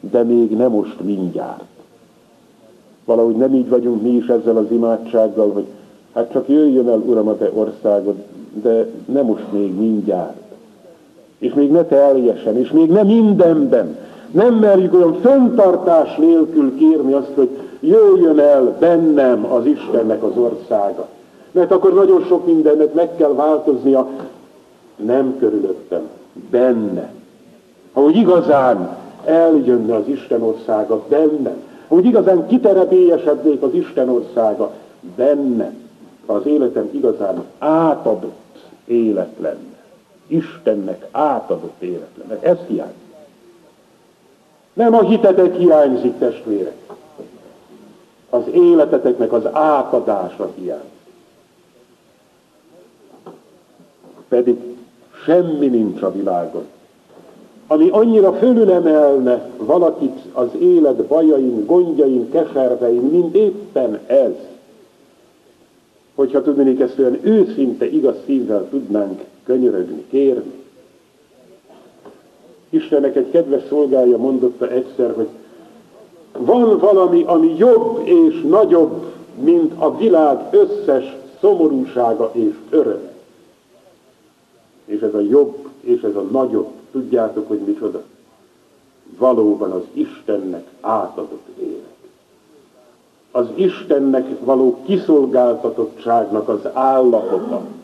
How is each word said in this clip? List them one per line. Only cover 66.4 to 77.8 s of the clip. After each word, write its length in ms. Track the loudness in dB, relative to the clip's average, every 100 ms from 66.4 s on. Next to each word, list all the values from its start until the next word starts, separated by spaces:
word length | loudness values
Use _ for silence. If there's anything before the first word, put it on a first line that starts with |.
tudnék, 380 | -2 0 0 0
ezt 180 | -2 0
olyan 200 | -2 0
őszinte, 680 | 0 2 0 0 -4 -2 -4
igaz 260 | -2 -2 -4 -4
szívvel 420 | -4 -2 -4 -4
tudnánk 540 | -10 -6 -4 -4 -8 -16 _
könyörögni, 600 | -4 0 0 -2 -6 -10 -6
kérni. 420 | -2 0 -2 -8 -16 -20 _ _ _ _ _ _ _ _ _ _ -20 _ _ -20 -20 _ _ _ _ _
Istennek 480 | -4 0 0 0 -2
egy 140 | -2
kedves 320 | -2 0 -4 -4
szolgája 480 | -2 0 2 2 2
mondotta 520 | 0 0 -2 -2 -6
egyszer, 460 | -4 -6 -4 -4
hogy 140 | -4 -8 -10 -20 -20 -20 -20 _ -20 -20 -20 _ -8
van 400 | 0 2 4 4
valami, 440 | 4 4 4 2 2
ami 280 | 2 2 4
jobb 420 | 4 4